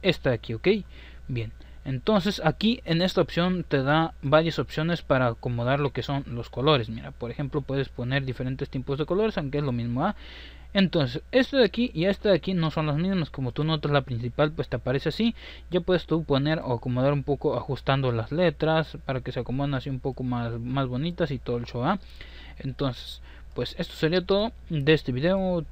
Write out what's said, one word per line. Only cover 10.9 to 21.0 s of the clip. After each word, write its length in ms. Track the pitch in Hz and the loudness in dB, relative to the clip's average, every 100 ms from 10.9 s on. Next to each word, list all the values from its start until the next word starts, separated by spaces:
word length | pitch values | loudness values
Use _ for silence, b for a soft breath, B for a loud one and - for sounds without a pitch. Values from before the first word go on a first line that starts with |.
| 175 131 120 - | 4 2 -2 0
este 240 | 247 262 277 | 2 4 4
de 80 | |
aquí 260 | 214 - 240 | 4 4 -2
y 100 | 160 | 2
este 240 | 180 202 214 | 0 2 4
de 80 | 180 | 2
aquí 180 | - | 2
no 160 | 185 160 | 0 0
son 160 | 160 156 | 0 0
las 100 | 143 | 0
mismas. 320 | 185 196 151 | 0 0 -2
Como 220 | - 127 | -4 -4
tú 140 | - | 0
notas, 260 | 151 156 151 | 0 0 2
la 120 | 143 | 2
principal 500 | 139 120 123 120 151 | 2 -4 -4 2 0
pues 160 | 160 135 | 2 -4
te 80 | 123 | -2
aparece 320 | 123 135 - | 0 0 0
así. 260 | - 233 B B B - | 2 0 B B B -2
Ya 120 | 180 | -2
puedes 260 | 170 180 - | 2 2 4
tú 160 | 165 | 0
poner 380 | 156 139 143 160 | 2 2 2 0
o 140 | 113 | 0
acomodar 380 | 117 127 123 135 | -2 0 2 2
un 120 | 147 | 2
poco 320 | 135 139 151 120 | 0 0 2 0
ajustando 560 | 120 131 - 135 131 | -2 -4 2 2 2
las 180 | 117 110 | 0 -2
letras 680 | 151 180 151 156 160 151 - | 2 2 2 2 2 0 -6
para 160 | - 131 | -4 -4
que 120 | 127 | -4
se 80 | 127 | -6
acomoden 340 | 117 131 143 | -4 -2 0
así 160 | 139 143 | -2 -2
un 80 | 131 | -4
poco 240 | 135 127 | -4 -4
más, 380 | 131 120 117 117 | -2 -2 -2 -4
más 260 | 117 135 131 | -2 0 0
bonitas 460 | 123 | 0